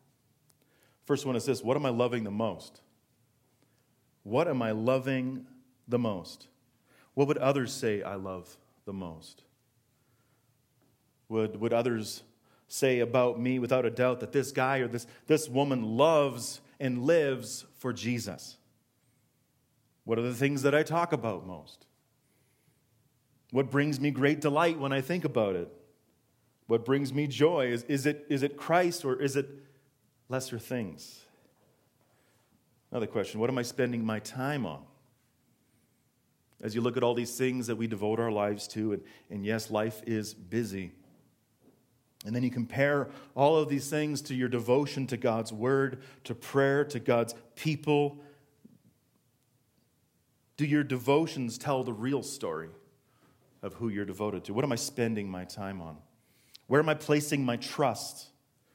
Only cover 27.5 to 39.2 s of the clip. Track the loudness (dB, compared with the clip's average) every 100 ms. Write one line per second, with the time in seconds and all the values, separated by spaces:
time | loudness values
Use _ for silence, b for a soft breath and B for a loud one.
27.5 | 4 0 0 0 0 2 0 -2 0 0
28.5 | -4 2 4 4 0 -2 0 0 0 -2
29.5 | -8 B B B _ _ _ -6 -6 -4
30.5 | -10 -4 -4 -4 -10 -18 -20 -20 _ _
31.5 | _ _ _ _ _ b b b b b
32.5 | b _ _ -8 -6 -2 -2 -4 -2 0
33.5 | 0 -4 0 0 0 -2 -4 -6 -6 -4
34.5 | -2 -4 -8 -14 _ _ _ _ _ _
35.5 | _ _ _ _ _ _ _ _ _ _
36.5 | -12 -6 -2 0 2 2 2 -2 -2 0
37.5 | 0 -4 -2 -2 -2 -2 0 0 0 0
38.5 | -2 -6 -4 -2 -2 -6 B